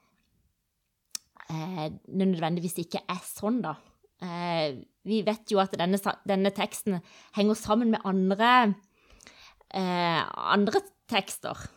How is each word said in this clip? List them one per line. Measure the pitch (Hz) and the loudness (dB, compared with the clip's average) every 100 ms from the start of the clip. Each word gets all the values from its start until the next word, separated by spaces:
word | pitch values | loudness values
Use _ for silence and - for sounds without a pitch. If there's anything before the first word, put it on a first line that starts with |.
| _ _ _ _ _ _ _ _ _ _ _ - _ - - | _ _ _ _ _ _ _ _ _ _ _ -20 _ -20 -10
eh, | 160 160 180 156 | -8 -6 -6 -8
det | - - 185 190 | -10 -8 0 0
nødvendigvis | 175 160 175 170 - | 2 0 -2 -4 -6
ikke | 165 196 - | -6 -6 -6
er | 180 | -10
sånn | - - 202 247 | -10 -6 -2 -2
da. | 165 151 _ _ _ _ | -4 -8 _ _ _ _
Eh, | 180 175 175 165 156 127 - _ | -10 -6 -2 0 -2 -4 -14 _
vi | - 220 | -2 0
vet | 202 214 - | 0 -4 0
jo | 202 | 2
at | 190 - | 2 0
denne | 175 196 | 2 2
sa-, | 196 - 196 | 0 -4 0
denne | 196 196 | 2 2
teksten | 196 226 - - 180 - - - | 0 -4 -4 -4 -4 -6 -20 -8
henger | - 202 214 | 0 2 2
sammen | - 214 233 | 2 2 4
med | 220 196 | 2 0
andre, | 190 190 196 233 254 220 196 _ _ _ - - - - - - | 2 2 4 6 6 4 0 _ _ _ -20 -20 -20 -20 -20 -10
eh, | - 185 180 175 160 - - 69 | -4 -2 0 2 0 -2 -4 0
andre | 190 202 381 - _ - | 2 4 2 -2 _ -4
tekster. | 202 - - - - - | -2 -2 -6 -8 -8 -12